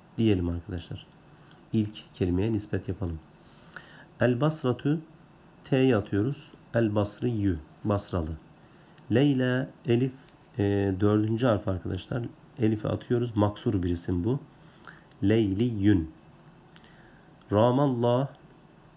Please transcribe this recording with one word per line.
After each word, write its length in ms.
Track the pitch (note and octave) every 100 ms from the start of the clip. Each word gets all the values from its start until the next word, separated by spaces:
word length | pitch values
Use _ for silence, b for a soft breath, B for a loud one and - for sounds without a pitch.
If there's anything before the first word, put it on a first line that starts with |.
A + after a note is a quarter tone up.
| - -
diyelim 300 | A2+ F#2 F2
arkadaşlar. 580 | F2 - F2+ - G2+ - - - B B B -
İlk 420 | A2+ G#2 - -
kelimeye 380 | - F2+ F2+ A2
nispet 360 | G#2+ - F#2+ -
yapalım. 300 | F2 F2+ D#2+ - - B B B B B B B -
El 200 | B2 A#2+
Basratu, 600 | D3+ D#3 B2+ A#2+ C#3+ D#3+ - - - - - -
T'yi 320 | - C3 C3 A2
atıyoruz. 540 | - G2 A#2 C#3+ - - -
El 200 | A#2+ A2+
Basriyyü, 640 | G#2 G2+ - B2 A2+ G2 E2 - -
Basralı. 460 | G#2+ G2+ - F#2 D#2+ D#2+ - - B B B B B
Leyla, 580 | G#2+ D3 C3 B2+ B2+ C#3+ - -
elif, 260 | A#2+ C3 - - - - -
e, 360 | G2+ G2+ G2 F#2+
dördüncü 460 | G#2 G#2+ G#2+ A2 B2+
harf 220 | G#2 -
arkadaşlar. 540 | F#2 F#2+ F#2 - B2 A#2 - - -
Elif'i 300 | A2 G#2+ G#2
atıyoruz. 480 | G#2 - B2 A#2+ G#2
Maksur 460 | G#2 - A#2+ G2+
bir 80 | F2
isim 340 | E2+ - F2+
bu. 140 | F2 C#3+ - - B B B B B B
Leyliyün. 880 | G2+ A2+ G#2 F#2+ A#2+ G#2+ G2+ G2 D#2 - - - - - - - B B B B B B -
Ramallah, 760 | G2+ A#2+ B2+ C#3+ A#2+ A#2+ B2 C#3 - - - - - -